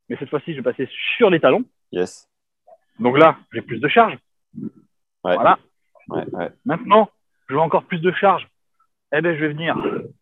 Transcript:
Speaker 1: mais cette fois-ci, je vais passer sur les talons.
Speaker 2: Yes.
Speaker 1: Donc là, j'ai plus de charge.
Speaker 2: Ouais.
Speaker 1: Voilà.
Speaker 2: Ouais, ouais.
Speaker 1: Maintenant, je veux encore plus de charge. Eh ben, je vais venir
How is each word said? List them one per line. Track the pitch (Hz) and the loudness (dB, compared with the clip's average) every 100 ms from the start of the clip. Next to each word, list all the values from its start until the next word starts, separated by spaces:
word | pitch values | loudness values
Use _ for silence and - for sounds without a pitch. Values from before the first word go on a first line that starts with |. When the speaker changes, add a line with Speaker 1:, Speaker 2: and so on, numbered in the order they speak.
| _ | _
Speaker 1:
mais | 117 | -12
cette | 135 | -6
fois-ci, | 143 - | -8 -6
je | 147 | -6
vais | 123 | -6
passer | - 131 - - - | -4 -8 -6 -6 2
sur | 226 | 2
les | 170 | 4
talons. | 131 165 254 _ _ | 4 2 -2 _ _
Speaker 2:
Yes. | 90 90 - _ _ _ _ _ _ _ _ | -4 -4 -6 _ _ _ _ _ _ _ _
Speaker 1:
Donc | 120 135 | 0 6
là, | 160 143 _ | 6 4 _
j'ai | 113 | -12
plus | 107 113 | -8 -6
de | 143 | 0
charge. | 233 220 143 _ _ _ - - - _ _ _ _ | 2 2 0 _ _ _ -16 -16 -16 _ _ _ _
Speaker 2:
Ouais. | 90 | -2
Speaker 1:
Voilà. | 90 131 185 _ _ _ _ - | 2 2 2 _ _ _ _ -10
Speaker 2:
Ouais, | 82 - | -8 -8
ouais. | - 85 - | -8 -8 -8
Speaker 1:
Maintenant, | 233 165 - 208 208 _ _ _ _ | -6 -6 2 2 2 _ _ _ _
je | |
veux | 135 | -2
encore | 160 175 | 0 -2
plus | - 180 | -2 -4
de | 175 | -4
charge. | - 196 175 - _ _ _ _ _ _ | 0 0 0 -4 _ _ _ _ _ _
Eh | 147 | -2
ben, | 170 | -2
je | 156 | -2
vais | 156 | -4
venir | 151 165 - - - - _ | -4 -4 -4 -4 -6 -12 _